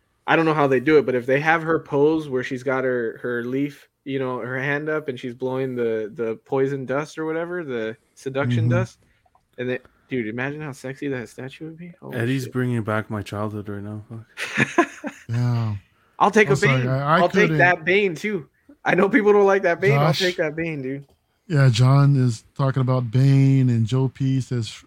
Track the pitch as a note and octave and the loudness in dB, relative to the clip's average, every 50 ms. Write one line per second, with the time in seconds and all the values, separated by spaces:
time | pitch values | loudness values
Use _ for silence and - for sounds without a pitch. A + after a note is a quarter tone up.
0 | _ _ _ _ _ - D3+ D#3+ D#3+ D#3+ D3+ D#3 C#3+ C3+ C3+ B2+ B2 D#3 D#3 C#3+ | _ _ _ _ _ 2 2 4 4 4 2 2 2 2 2 2 4 4 4 4
1 | A#2 B2+ B2+ B2 A#2 B2+ C3 C#3+ D3+ D#3+ E3 E3 D#3+ D#3+ E3 D3+ - - D3 C#3 | 4 4 0 -2 0 0 0 2 2 2 0 0 0 0 -2 -2 -2 -2 0 2
2 | C#3+ D#3 D#3+ D#3+ D3+ C#3+ B2+ B2+ B2 - C3+ B2 B2 C3+ B2+ C3 C3 C3 B2+ B2 | 4 4 2 0 -2 -4 -4 -4 -4 -4 -8 -6 -4 -2 -2 0 0 0 -2 -2
3 | A#2 A2 - - - B2 A#2+ A#2+ A#2 B2 C3 C3+ C#3+ D3 C#3+ - _ _ _ _ | -2 -4 -6 -6 -6 -6 -4 -4 -4 -4 -4 -4 -4 -4 -6 -12 _ _ _ _
4 | _ C#3 C3+ C3 C3 B2+ B2+ A#2+ A2 B2 B2+ C3 C3 C#3+ C#3+ D3 D3+ D#3 D#3 D#3 | _ -6 -6 -4 -4 -4 -4 -6 -6 -6 -6 -4 -4 -4 -4 -4 -4 -4 -4 -4
5 | D3 C#3+ B2 A#2+ - B2 A#2+ B2 B2+ B2+ C3 C3 C3+ C3 B2+ A#2+ A#2 A2+ A2+ A2 | -4 -6 -8 -8 -10 -10 -8 -8 -6 -4 -4 -4 -4 -4 -4 -2 -2 -2 -2 -4
6 | A2 G#2 A#2 - A2+ A2+ A2 - _ - C#3 C3+ C3+ C#3 C#3+ C3+ C3 A#2+ C3 C#3+ | -6 -8 -8 -6 -6 -6 -6 -8 _ -4 -2 0 0 0 -2 -4 -6 -4 -4 -4
7 | D3+ D3 - D#3+ D#3 D#3 D#3+ E3 E3+ E3+ F3 F3+ E3 C#3 B2 A#2 A2 A2 A2+ - | -6 -6 -8 -8 -6 -6 -6 -6 -6 -6 -8 -8 -8 -6 -6 -6 -6 -6 -8 -12
8 | _ _ _ - - C#3 C3 C#3 C#3 B2 A#2+ A#2 A2+ A#2+ A#2+ A2 A#2 - - _ | _ _ _ -14 -12 -6 -4 -4 -2 0 0 0 0 0 0 0 -2 -4 -8 _
9 | _ _ _ _ _ _ _ _ _ _ _ - B2 B2 B2+ - - _ _ _ | _ _ _ _ _ _ _ _ _ _ _ -8 -6 -6 -6 -6 -8 _ _ _
10 | _ _ C3+ B2+ A2 G#2+ A2 B2 B2+ C#3+ D3 D3+ D#3 D3 C3 - - C3 C3+ - | _ _ -6 -6 -4 -4 -6 -6 -6 -6 -8 -8 -10 -12 -12 -12 -12 -14 -10 -10
11 | D3 C#3+ C3+ B2+ A2 - - - B2+ C3 - - D#3+ D#3+ E3 D#3+ F3 F3 F3 _ | -8 -8 -8 -8 -10 -12 -14 -14 -14 -14 -14 -16 -16 -16 -16 -16 -18 -18 -18 _
12 | C#3 C3+ B2+ A#2+ A#2 B2 C3+ C3+ B2 - - B2+ B2+ B2 A#2+ A#2 G2+ A2 G#2+ G#2+ | -14 -8 -6 -4 -2 -2 -2 -4 -4 -6 -4 -4 -2 -2 -2 -2 -2 -2 -4 -4
13 | G#2 - A2 G#2 G2 - G#2+ G#2 G#2+ G#2+ G#2 G#2 G2+ G#2 G2+ G2+ G2+ G#2 G#2+ G#2+ | -4 -6 -8 -8 -8 -8 -8 -6 -6 -6 -8 -10 -10 -10 -12 -12 -12 -12 -12 -12
14 | G#2+ - A#2 A2+ A2 _ _ - - - - - - - - F4 C#4 - - - | -14 -16 -16 -18 -18 _ _ -12 -12 -6 -2 -2 -2 0 0 0 0 0 -4 -12
15 | - C#4+ - - - - A#2 A#2+ B2 A#2+ A#2+ A#2 A2+ A2 G#2 G2 - _ _ _ | -14 -14 -14 -14 -10 -6 -4 -2 0 0 0 0 -2 -4 -4 -8 -10 _ _ _
16 | _ _ _ - - G3+ G3+ G#3+ G#3+ G3+ G3 - - C#3+ C3 C3 B2 B2+ C3 C3+ | _ _ _ 0 0 4 4 4 4 4 4 2 2 2 2 2 0 0 -2 0
17 | C#3 D3 D#3+ F3+ F3 F3 F3+ G3 - D#3+ D#3+ D#3 F3 F3+ F3 E3+ D#3 F3 F#3 G#3 | 2 2 4 4 4 4 4 4 4 4 4 4 4 4 4 2 0 0 2 2
18 | G#3 F#3+ E3 C#3 - G#3+ G#3 E3+ - - _ _ _ - - _ - - F#3 F3 | 2 0 -2 -4 -4 -4 -4 -6 -8 -10 _ _ _ -20 -20 _ -2 0 2 4
19 | G3+ G3 - G3+ G3+ G#3 G#3 G#3 G3+ G3 G3 G3 F#3+ E3+ E3+ E3 F3+ F#3+ C#3 C#3+ | 4 4 4 4 4 6 6 6 6 4 4 2 2 0 0 2 2 2 4 4
20 | D3 D#3+ D3 - F#3+ F3+ F3+ F3+ E3 D3+ D3+ E3 E3 E3 D#3 C#3+ C3 C3 C#3 C#3 | 4 2 2 2 0 -2 0 -2 -4 -4 -4 -4 -6 -6 -6 -6 -6 -8 -8 -10
21 | C#3 _ _ _ _ _ _ _ _ - E3 C#3 C3+ C3 A2+ A2+ B2+ C3 C#3 C#3+ | -12 _ _ _ _ _ _ _ _ -2 2 4 4 4 6 4 4 6 6 6
22 | C#3 C#3 C#3+ C3 B2+ B2 A2 - - _ _ - C#3+ C3+ B2 C3+ B2+ C3 C3 B2+ | 6 6 4 4 2 2 0 -4 -8 _ _ -4 -2 -2 0 0 0 0 0 -2
23 | B2 A2+ G#2+ C3 C3+ C#3 C#3 C3+ C3+ C3+ C3+ C3+ C3 B2+ A#2+ A2+ A2 G#2 C3 C3 | -2 0 2 2 4 6 6 6 6 6 4 4 4 2 2 2 0 0 0 0
24 | C3 B2 - - C#3 C3+ C3 C3 B2 - B2+ A#2+ A2 - - - - | 0 -2 -2 -4 -2 -2 -2 -2 -2 -4 -4 -6 -6 -6 -10 -16 -14